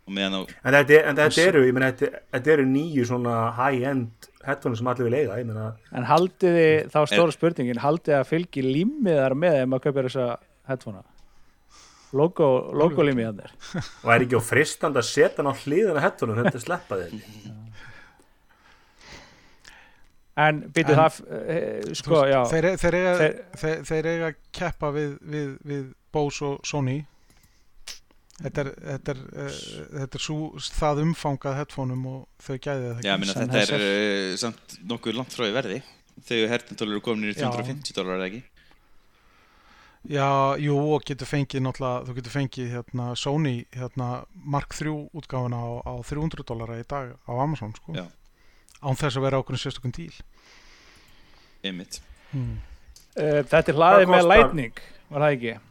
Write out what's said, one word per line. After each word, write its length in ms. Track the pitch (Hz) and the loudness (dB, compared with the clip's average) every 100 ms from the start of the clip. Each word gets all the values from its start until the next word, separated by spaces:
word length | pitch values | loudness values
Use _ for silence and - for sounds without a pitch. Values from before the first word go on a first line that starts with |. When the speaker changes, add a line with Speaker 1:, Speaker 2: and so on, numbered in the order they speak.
Speaker 1:
Og 100 | - | -8
meðan 220 | 98 98 95 | -4 -2 -4
á 40 | |
Speaker 2:
En 320 | - - 123 139 | -8 -6 4 4
þetta 180 | 139 | 8
er, 120 | 151 147 | 8 8
en 80 | 143 | 4
þetta 100 | 151 | 4
Speaker 1:
Þessi 180 | 156 175 | 6 6
Speaker 2:
eru, 140 | 160 | 6
ég 140 | 127 127 | 6 4
meina, 100 | 131 | 0
þetta, 320 | 127 143 - _ | 0 -4 -4 _
þetta 160 | 131 135 | -2 4
eru 120 | 156 131 | 4 6
nýju 380 | 135 165 143 113 | 2 0 0 0
svona 280 | 123 120 113 113 | 0 0 0 0
high-end 720 | 113 135 131 127 135 113 - - _ | 0 0 0 0 -2 -4 -10 -20 _
headphones 400 | - 143 147 110 | -8 -4 -4 -2
sem 80 | 123 | -2
allir 140 | 123 120 | 0 0
vil 60 | 127 | 0
eiga, 220 | 135 107 | 0 -4
ég 60 | 117 | -6
meina 200 | 107 110 110 _ | -6 -8 -12 _
Speaker 3:
En 100 | 131 | -8
haldið 540 | 123 151 180 _ 180 170 | 2 4 4 _ 4 6
þið, 320 | 160 156 - | 6 4 2
þá 60 | 151 | 0
Speaker 1:
Er 80 | 147 | 4
Speaker 3:
stóra 280 | 202 170 - | 4 4 4
spurningin, 420 | 165 170 123 117 | 0 0 -2 0
haldið 300 | 139 165 - | 0 0 2
þið 60 | 143 | 2
að 80 | 127 | 2
fylgi 360 | 165 175 139 131 | -2 -2 -2 0
límmiðar 720 | 139 202 302 208 151 135 131 | 2 0 0 2 4 2 2
með 200 | 175 143 | 2 4
ef 80 | 127 | 2
maður 140 | 131 151 | 0 0
kaupir 240 | 135 127 | -2 -2
þessa 160 | 131 123 120 _ _ - | -2 -4 -6 _ _ -8
headphonea? 400 | 131 - 95 - - - - - _ _ - - _ - | -8 -8 -16 -20 -20 -20 -20 -20 _ _ -20 -20 _ -4
Logo, 360 | 131 160 180 147 127 - | 2 2 4 4 4 0
logo 320 | 143 160 156 147 | 2 2 4 2
límið 220 | 127 113 | 2 -2
hann 100 | 101 | -6
er. 120 | - - - 175 - - | -16 -20 -10 -10 -10 -6
Speaker 2:
Og 80 | - | 4
er 140 | 117 123 | 4 6
ekki 80 | 120 | 2
of 140 | 110 | 4
freistandi 500 | 143 151 - 165 135 | 2 2 0 0 0
að 80 | 113 | 0
setja 320 | - 175 - | 4 4 4
hann 80 | 143 | -2
á 80 | 131 | -2
hliðina 480 | 139 156 214 151 | -2 2 2 2
á 20 | 180 | 0
headphonea, 340 | - 117 110 | 0 -2 2
þetta 200 | 147 127 113 | 0 0 -6
sleppa 340 | 175 - 98 | -8 -4 -6
þið 80 | 87 | -6
ekki. 480 | 107 104 107 - 107 110 - - - - _ _ _ _ _ _ _ _ _ - - - - _ _ - - - _ - _ _ - | -12 -16 -18 -18 -16 -18 -18 -18 -20 -20 _ _ _ _ _ _ _ _ _ -20 -20 -20 -20 _ _ -20 -20 -20 _ -20 _ _ 2
Speaker 3:
En 240 | 151 151 151 | 2 2 -2
býtu 260 | 156 160 | 0 4
Speaker 4:
En 80 | 147 | 6
Speaker 3:
það, 220 | 160 - - - | 6 2 -12 -10
eh, 520 | - 165 - - - | -4 -4 -4 -6 -8
sko, 200 | - - | -8 2
Speaker 4:
þú 80 | 160 | 4
veist, 160 | 139 135 | 6 4
Speaker 3:
já. 80 | 120 | 2
Speaker 4:
þeir, 220 | 160 170 185 | 2 0 0
þeir 240 | 175 175 | 0 2
eiga, 160 | 185 180 | 0 2
Speaker 3:
Þeir 180 | 156 - - - | 2 0 -16 -8
Speaker 4:
þeir, 260 | 156 160 143 | -6 -6 -4
þeir 240 | 160 156 | -2 -2
eiga 180 | 165 160 | -2 -4
að 40 | 151 - | -8 -16
keppa 400 | - 175 - 147 | -8 -8 -4 -4
við, 240 | 147 147 139 | -2 -4 -8
við, 260 | - 151 143 135 | -10 -8 -8 -10
við 240 | 147 143 131 - _ | -10 -8 -8 -16 _
Bose 320 | 156 143 - | -4 -2 -4
og 160 | 143 139 | -6 -6
Sony 360 | - 147 131 139 147 _ _ _ _ _ _ - - - _ _ _ | -6 -2 -2 -4 -8 _ _ _ _ _ _ -20 -18 -18 _ _ _
þetta 280 | - 135 147 | -14 -8 -6
er, 60 | 139 - | -8 -10
þetta 300 | 156 135 - | -12 -8 -8
er, 60 | 131 135 | -10 -12
eh, 240 | - 143 143 - - 73 | -12 -12 -12 -14 -16 -12
þetta 260 | 147 135 - | -10 -10 -8
er 60 | |
sú, 120 | - 151 156 - - | -8 -6 -8 -10 -6
það 280 | - 156 147 | -2 0 2
umfangað 540 | 160 165 151 139 143 135 | 0 0 -4 -4 -4 -4
headphoneum 460 | 147 - 131 127 131 | -6 -6 -6 -6 -8
og 160 | 131 - _ | -12 -16 _
þau 160 | - 131 | -10 -8
gæði 300 | 147 139 123 | -6 -6 -6
það 80 | 120 | -4
ekki. 100 | 101 | 0
Speaker 1:
Já, 60 | |
ég 60 | 95 | 0
meina, 140 | 98 | 0
þetta 260 | 95 - 123 | -2 0 2
er, 60 | 101 | 2
Speaker 3:
Sennheiser. 180 | 104 | 2
Speaker 1:
eh, 540 | 101 101 104 101 95 90 | 0 2 0 0 -2 -4
samt 360 | 120 110 - - 87 | -6 -8 -20 -18 -10
nokkuð 280 | 117 - 113 | -6 -4 -6
langt 200 | 127 - | -8 -4
frá 100 | 113 | -2
í 80 | |
verði. 240 | 120 123 104 - _ _ - | -2 -4 -8 -10 _ _ -20
Þau 220 | - 117 110 | -4 0 2
heyrnartól 380 | 120 - 104 110 | 0 -4 -8 -4
eru 120 | 104 | -4
komin 280 | 123 110 107 | -4 -4 -4
í 40 | |
Speaker 4:
Já. 20 | 101 | -4
Speaker 1:
þrjú 100 | 135 | -4
hundruð 160 | 120 | -4
og 80 | 127 | -6
fimmtíu 260 | 143 143 - | -8 -8 -6
dólara, 220 | 92 92 | -4 -4
eða 120 | 92 | -6
ekki? 140 | 110 - _ _ _ _ - _ _ _ _ _ _ _ - - _ | -8 -16 _ _ _ _ -20 _ _ _ _ _ _ _ -20 -20 _
Speaker 4:
Já, 240 | - 143 139 139 135 139 | -6 -2 2 2 2 0
jú, 180 | 147 143 151 | 0 0 2
og 140 | 147 - | 0 -2
getur 240 | 135 131 | -10 -4
fengið 320 | 147 139 139 | -2 -2 -2
náttúrulega, 420 | 131 - 131 123 127 | -4 -4 -4 -4 -6
þú 100 | 123 | -10
getur 180 | 117 | -6
fengið, 380 | 139 139 131 120 | -6 -6 -6 -8
hérna, 320 | 120 - 123 123 120 | -8 -6 -6 -4 -4
Sony, 380 | 143 147 151 120 - | -2 0 0 -2 -8
hérna, 360 | 123 127 - 123 123 - | -12 -8 -6 -6 -8 -12
Mark 400 | 185 139 139 - - | -16 -6 -6 -6 -8
þrjú 200 | 151 151 147 | -6 -8 -10
útgáfuna 440 | 160 - 131 123 120 | -16 -8 -4 -4 -4
á, 140 | 117 120 | -6 -8
á 140 | 123 127 | -10 -12
þrjú 220 | 117 147 156 | -8 -4 -4
hundruð 200 | - 139 | -6 -10
dollara 340 | 117 113 117 | -10 -8 -10
í 60 | 120 | -8
dag 260 | 143 123 - | -8 -10 -14
á 160 | - | -8
Amazon, 400 | 120 147 151 104 | -2 -2 -2 -8
sko. 200 | 110 - 160 | -12 -10 -10
Speaker 1:
Já. 120 | 87 _ _ _ - _ _ - | -10 _ _ _ -20 _ _ -10
Speaker 4:
Án 160 | 139 131 | -6 -2
þess 160 | 151 127 | -2 0
að 80 | |
vera 140 | 135 135 | 0 -2
á 20 | |
einhverjum 220 | - 131 | -2 -6
sérstökum 300 | 139 - 127 | -6 -8 -10
díl. 180 | - 165 - - _ _ - - - - - - - - - _ - | -10 -14 -18 -20 _ _ -20 -20 -20 -20 -20 -20 -20 -20 -20 _ -12
Speaker 1:
Einmitt. 380 | 98 90 - - - - - | -10 -10 -14 -16 -18 -20 -10
Speaker 4:
Hmm. 260 | 139 120 110 - - - - - - | -8 -6 -8 -12 -20 -20 -20 -14 -4
Speaker 3:
Eh, 280 | 151 147 | 0 0
þetta 260 | 135 156 160 | 4 2 4
er 80 | 147 | 4
hlaðið 260 | 165 202 | 8 10
Speaker 2:
Hvað 80 | 180 | 10
Speaker 3:
með 80 | 180 | 6
Speaker 2:
kostar? 140 | 175 | 8
Speaker 3:
Lightning, 480 | 214 - 175 113 - - - _ | 8 6 2 -6 -10 -20 -20 _
var 120 | 143 | 0
það 160 | 151 135 | 0 2
ekki? 160 | 117 104 - | -4 -8 -18